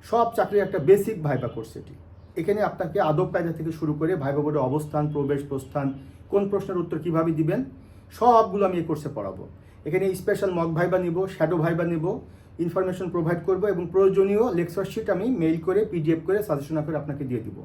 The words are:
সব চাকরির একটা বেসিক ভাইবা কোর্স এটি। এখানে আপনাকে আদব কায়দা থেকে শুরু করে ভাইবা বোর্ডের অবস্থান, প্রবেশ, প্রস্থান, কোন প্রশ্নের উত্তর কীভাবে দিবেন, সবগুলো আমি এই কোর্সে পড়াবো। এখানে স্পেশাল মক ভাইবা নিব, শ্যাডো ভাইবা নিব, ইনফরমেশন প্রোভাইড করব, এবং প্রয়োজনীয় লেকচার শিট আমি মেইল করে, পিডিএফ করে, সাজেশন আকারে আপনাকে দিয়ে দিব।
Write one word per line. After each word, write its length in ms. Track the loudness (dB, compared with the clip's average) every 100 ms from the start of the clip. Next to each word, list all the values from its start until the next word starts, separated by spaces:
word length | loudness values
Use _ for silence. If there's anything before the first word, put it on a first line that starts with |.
| 0
সব 180 | 2 2 2
চাকরির 280 | 2 2 2
একটা 140 | 0 6
বেসিক 300 | 6 6 -4 -2
ভাইবা 240 | -2 -4 -8
কোর্স 160 | -12 -14
এটি। 160 | -16 -20 -20 -20 -12 -6
এখানে 200 | -2 0 0
আপনাকে 280 | -2 -2 0 2
আদব 180 | 2 2
কায়দা 200 | 0 -2 -4
থেকে 140 | -6 -4
শুরু 140 | -4 -2
করে 120 | 0 0
ভাইবা 180 | 0 0
বোর্ডের 200 | 0 0 0
অবস্থান, 340 | -2 -2 -2 -2
প্রবেশ, 280 | -2 0 -2 -2
প্রস্থান, 380 | -8 -6 -4 -4 -6 -14 -20 -2
কোন 120 | 0 2
প্রশ্নের 260 | -2 -2 -4
উত্তর 140 | -4 -4 -2
কীভাবে 260 | 0 0 0
দিবেন, 200 | 0 0 -4 -10 -20 -20 -20 2
সবগুলো 460 | 6 6 6 2 0
আমি 80 | 0
এই 40 | -2
কোর্সে 200 | -4 -4 -8
পড়াবো। 260 | -8 -10 -14 -18 -20 -12 -4
এখানে 180 | 0 0 -2
স্পেশাল 300 | 0 2 2 0
মক 120 | 0 2
ভাইবা 200 | 2 2 0
নিব, 120 | 0 -2
শ্যাডো 240 | 0 2 2
ভাইবা 220 | 2 0 0
নিব, 120 | -2 -2 -4 -10 -20 -20 -4 -2
ইনফরমেশন 420 | 0 -2 -2 -4
প্রোভাইড 260 | -2 0 0 0
করব, 160 | 0 2
এবং 100 | 0 0
প্রয়োজনীয় 500 | 4 6 6 4 4 2 2
লেকচার 280 | -2 -4 -4
শিট 160 | -4 -2 0
আমি 100 | 0 2
মেইল 160 | 2 2 2
করে, 140 | 2 2
পিডিএফ 300 | 0 2 0 2
করে, 120 | 0 0
সাজেশন 280 | -4 -2 -4
আকারে 180 | -2 -4
আপনাকে 220 | -4 -8 -4
দিয়ে 120 | -6 -6
দিব। 120 | -14